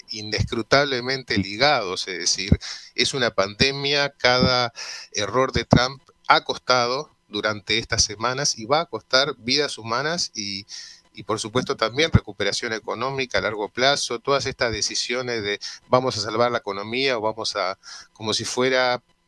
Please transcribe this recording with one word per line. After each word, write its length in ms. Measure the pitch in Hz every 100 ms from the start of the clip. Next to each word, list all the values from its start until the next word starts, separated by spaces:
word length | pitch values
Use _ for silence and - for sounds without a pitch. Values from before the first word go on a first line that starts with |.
| -
inescrutablemente 1200 | 107 104 104 - 117 110 139 143 127 127 135 127 113
ligados, 720 | 95 104 143 139 95 92 -
es 120 | 87
decir, 380 | 90 - 95 - - - -
es 180 | - 123
una 200 | 139 117
pandemia, 760 | - 98 104 135 139 143 143 143 -
cada 560 | 123 127 127 123 120 - - - -
error 400 | - 101 120 131
de 140 | 117 113
Trump 340 | 120 127 135 _ _ -
ha 160 | 156
costado 680 | - 123 - 127 120 131 156 _ _
durante 480 | 104 107 107 - 107
estas 260 | - 110
semanas 560 | - 101 117 127 143 -
y 60 |
va 160 | 110 147
a 60 | 165
costar 480 | 107 - 131 143 -
vidas 400 | 110 139 143 -
humanas 560 | 113 120 147 175 -
y, 300 | 113 101 98 - - - - _
y 100 | -
por 140 | 107 107
supuesto 360 | 110 123 120 139
también 340 | 113 123 160
recuperación 600 | - - 101 98 - 120
económica 640 | 110 101 101 127 135 127 101
a 40 |
largo 260 | 95 107 101
plazo, 500 | - 131 143 - 117
todas 280 | - 139 131
estas 260 | - 123
decisiones 720 | 107 98 107 - 123 123 117
de 180 | 101 101 - - -
vamos 280 | 127 131 110
a 40 |
salvar 300 | 104 110 120
la 80 | 120
economía 600 | - 98 104 123 139 120
o 20 |
vamos 360 | 107 110 107 104
a, 220 | 92 95 - - -
como 200 | - 110
si 120 | 101
fuera, 580 | 107 - 131 131 127 123 _ _